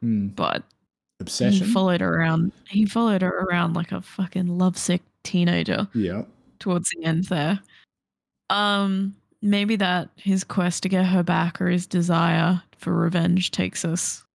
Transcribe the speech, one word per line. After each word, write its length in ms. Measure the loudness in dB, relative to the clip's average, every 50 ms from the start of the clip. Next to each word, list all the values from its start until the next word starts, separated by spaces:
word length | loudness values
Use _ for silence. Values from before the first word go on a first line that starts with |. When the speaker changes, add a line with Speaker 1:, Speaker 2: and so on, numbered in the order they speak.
Speaker 1:
Hmm. 280 | -2 -2 0 0 -2 -4
Speaker 2:
but 340 | -4 -2 -2 -2 -2 -4 -6 _ _ _ _ _ _ _ _ _ _ -16
Speaker 1:
Obsession? 480 | -12 -8 -4 0 2 4 4 4 4
Speaker 2:
he 60 | 2
followed 280 | 2 2 2 2 2 0
her 140 | 0 0 0
around. 360 | 0 0 2 2 2 0 -2 -4 _ _ -2
He 180 | 0 0 2
followed 360 | 2 2 0 2 2 2 2
her 180 | 0 0 -2 -2
around 340 | -2 -2 0 0 0 0 0
like 180 | -2 -4 -4
a 80 | -6 -8
fucking 460 | -8 -10 -6 -6 -6 -4 -2 -4 -2 -2 0 2
lovesick 440 | 2 2 0 0 -2 0 -2 -2 _ _ _ _ -10
teenager. 640 | -2 0 2 2 2 2 0 0 -2 -2 -2 -2 -4 -2
Speaker 1:
Yeah. 280 | -2 -2 0 -2 -4 -8 -10 _ _ _ _ _ -8
Speaker 2:
Towards 300 | -4 -2 -2 -2 -2 -4
the 140 | -8 -4 -4
end 200 | -2 -2 -2 -2
there. 360 | -2 -2 -2 0 -2 -2 -4 -6 _ -20 -20 _ _ _ _ _ _ _ _ _ _ _ _ _ -4
Um, 680 | -2 0 2 2 2 2 2 0 0 0 -2 -4 -6 _ _ _ _ -4
maybe 320 | 0 2 2 2 2 0 0
that 340 | 0 2 2 0 0 -2 -6 _
his 280 | -6 -2 0 0 0 -2
quest 380 | -2 -2 0 0 0 -2 -2 -4
to 40 | 0
get 180 | 0 2 2
her 160 | 2 2 2 2
back 360 | 2 0 0 0 -2 -2 -2
or 80 | -2 0
his 180 | 0 0 -2
desire 760 | -2 -2 0 2 2 2 2 2 2 2 2 2 2 0 0 -2 _ _ -10
for 160 | -4 -2 0
revenge 560 | 0 0 0 0 0 2 2 2 0 0 -2
takes 340 | -2 -4 -4 -4 -4 -6 -4
us. 400 | -4 -4 -2 -4 -6 -8 -10 -16 _ _